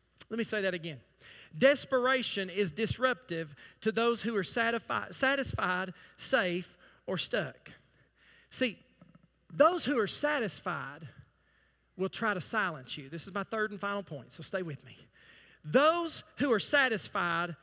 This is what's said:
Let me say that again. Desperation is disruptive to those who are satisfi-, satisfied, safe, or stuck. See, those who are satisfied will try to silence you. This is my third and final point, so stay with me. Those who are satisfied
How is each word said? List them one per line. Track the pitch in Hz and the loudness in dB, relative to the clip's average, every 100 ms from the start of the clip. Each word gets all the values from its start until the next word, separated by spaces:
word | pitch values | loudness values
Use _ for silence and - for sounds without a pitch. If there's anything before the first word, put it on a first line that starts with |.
| _ - - | _ -18 -8
Let | 226 | -4
me | 220 | -2
say | 214 | 0
that | 190 | 0
again. | 175 165 131 - _ - - - 156 | -2 -6 -10 -16 _ -20 -20 -12 4
Desperation | 262 285 - 262 254 262 - 202 185 | 6 6 2 2 4 2 0 -4 -4
is | 180 190 | 0 -2
disruptive | 151 220 - 254 247 - 165 156 147 - - | 0 -2 2 0 0 -4 -8 -8 -12 -20 -6
to | 220 | -2
those | 220 233 233 | 2 2 2
who | 226 214 | 0 0
are | |
satisfi-, | 180 247 226 233 - 226 - | 0 2 2 0 -2 -4 -4
satisfied, | - 262 277 254 - 185 180 185 - - - | 0 2 2 0 0 0 0 -2 -8 -16 -8
safe, | - 247 185 175 175 - - _ - | 0 2 2 -2 -6 -16 -20 _ -6
or | 190 | -4
stuck. | - 226 139 - - - _ _ _ _ _ - - | -2 -2 -4 -8 -20 -20 _ _ _ _ _ -20 -8
See, | - 247 - _ _ - - _ _ _ 160 | -2 -2 -2 _ _ -20 -20 _ _ _ 6
those | 311 359 240 | 6 6 0
who | 269 | 0
are | 202 | 2
satisfied | - 294 294 208 - 185 151 131 147 147 - - _ _ _ _ _ _ - | 0 0 0 -2 -4 -6 -6 -8 -12 -16 -18 -20 _ _ _ _ _ _ -6
will | 185 | -4
try | - 226 | -2 -2
to | 190 | -2
silence | - 226 185 151 - - | -2 0 -2 -4 -10 -12
you. | 135 | -10
This | 160 208 | -10 -6
is | 196 | -6
my | |
third | 185 220 214 | -4 -2 -2
and | 202 | -2
final | 202 202 | -4 -4
point, | 180 143 - | -6 -10 -12
so | - | -12
stay | 151 190 | -6 -6
with | 170 135 | -4 -8
me. | 123 - - _ - - - - | -12 -20 -20 _ -20 -20 -20 -18
Those | 151 190 302 349 330 - - - | 2 4 6 4 0 -4 -8 -2
who | 277 | 2
are | 214 | 2
satisfied | - 285 262 208 - 202 175 170 175 165 | 4 4 4 2 -2 -2 0 0 -2 -6